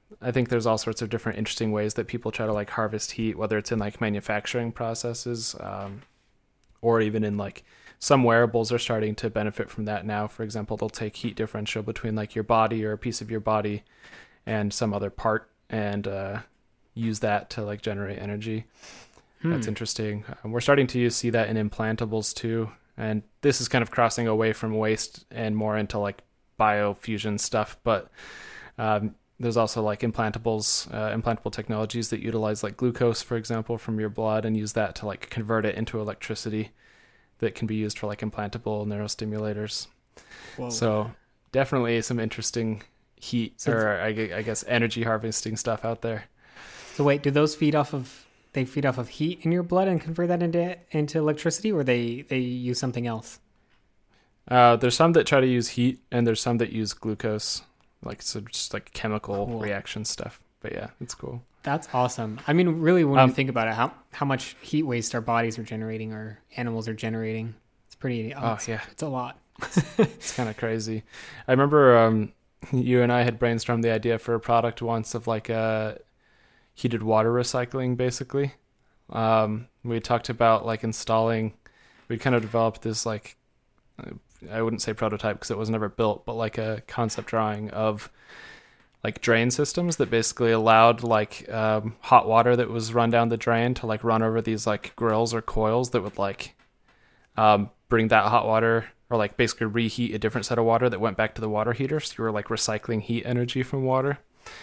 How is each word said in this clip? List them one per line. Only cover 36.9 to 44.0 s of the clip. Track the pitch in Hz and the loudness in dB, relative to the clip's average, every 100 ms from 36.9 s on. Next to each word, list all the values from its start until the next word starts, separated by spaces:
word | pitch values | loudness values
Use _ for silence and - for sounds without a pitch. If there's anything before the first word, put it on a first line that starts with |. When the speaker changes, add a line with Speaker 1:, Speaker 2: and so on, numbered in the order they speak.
| _ _ _ _ - | _ _ _ _ -6
Speaker 1:
that | 113 - | -6 -4
can | 110 | -4
be | 107 | -2
used | 107 - | -4 -6
for, | 104 | -8
like, | 104 | -6
implantable | 107 - 104 113 117 107 104 | -8 -6 -8 -6 -6 -4 -4
neurostimulators. | 104 104 - 107 107 107 104 107 - - _ _ - - - - - | -4 -6 -6 -6 -6 -4 -6 -6 -8 -12 _ _ -20 -20 -20 -18 -12
Speaker 2:
Whoa. | 123 | -8
Speaker 1:
So | 117 117 107 110 - _ _ _ | -2 0 0 -2 -8 _ _ _
definitely | 131 135 139 117 117 | -2 0 0 2 0
some | 110 120 | 0 -2
interesting | 113 - 110 - 113 107 - _ _ _ | -4 -4 -6 -2 -2 -4 -8 _ _ _
heat | - 123 113 - | -6 -4 -4 -6
Speaker 2:
So | - | -2
Speaker 1:
or | 113 107 | 0 2
I | 98 | 0